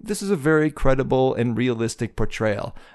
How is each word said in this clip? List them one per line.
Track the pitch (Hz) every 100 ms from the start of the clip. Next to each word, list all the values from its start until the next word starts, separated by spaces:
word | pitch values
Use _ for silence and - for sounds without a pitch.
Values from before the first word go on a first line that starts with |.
"This | - 208
is | 196
a | 190
very | 143 156 156
credible | - 135 131 131 131 131
and | - 120 113
realistic | 123 113 113 - 113 -
portrayal." | 110 - 110 101 - - -